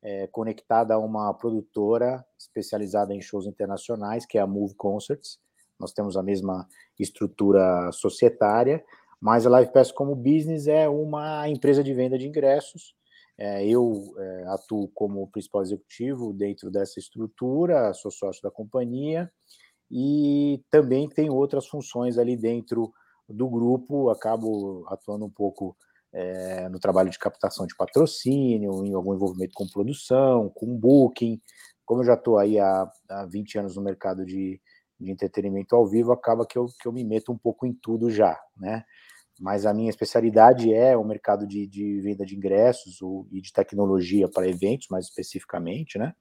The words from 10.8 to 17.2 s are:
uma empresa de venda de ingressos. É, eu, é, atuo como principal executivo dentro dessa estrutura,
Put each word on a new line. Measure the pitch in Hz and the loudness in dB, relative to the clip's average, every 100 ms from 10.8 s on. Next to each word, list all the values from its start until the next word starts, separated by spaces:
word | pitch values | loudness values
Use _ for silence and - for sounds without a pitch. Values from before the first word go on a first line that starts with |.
| 156 | 2
uma | 147 151 151 151 151 151 | 0 -4 -6 -6 -6 -4
empresa | 143 147 139 | 0 4 4
de | 139 | 4
venda | 131 127 131 | 0 0 -2
de | 135 | -4
ingressos. | 151 139 143 - - - _ _ _ _ _ | 0 2 2 -2 -20 -20 _ _ _ _ _
É, | 104 101 101 | -8 -4 2
eu, | 117 120 107 101 - | 2 2 -2 -8 -14
é, | 95 92 90 | -12 -12 -8
atuo | 95 - 107 98 - | -8 -6 -6 -6 -6
como | 104 101 95 | -6 -6 -10
principal | - 98 104 | -10 -6 -6
executivo | 92 101 _ - 120 139 117 | -4 -8 _ -10 -8 -6 -8
dentro | 98 101 101 101 | -6 -6 -6 -6
dessa | 98 98 - | -6 -6 -8
estrutura, | - - | -18 -12